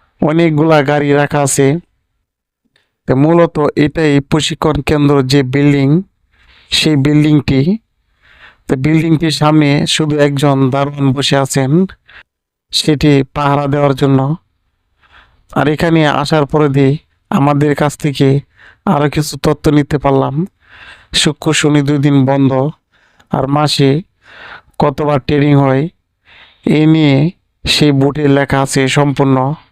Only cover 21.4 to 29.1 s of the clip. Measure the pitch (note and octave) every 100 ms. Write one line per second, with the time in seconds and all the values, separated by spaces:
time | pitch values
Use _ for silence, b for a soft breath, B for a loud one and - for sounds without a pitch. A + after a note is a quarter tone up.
21.4 | D#3+ D3 D3+ D3 C#3 D3 C#3+ C#3 C3 C#3
22.4 | C3+ C3 C#3+ - _ b b b b C#3
23.4 | C3 C#3+ D3 - C#3 D3 - _ B B
24.4 | B B B - D3 C#3 D3 C#3+ - D3
25.4 | D3 C#3+ C#3 C3+ E3 - _ _ b b
26.4 | b b b D3+ D#3 D#3+ D3 C3+ D#3+ -
27.4 | _ _ - - D3+ C#3 C#3 C#3+ C#3+ C#3
28.4 | C#3 C#3 C3+ C#3 C3 D3 C#3+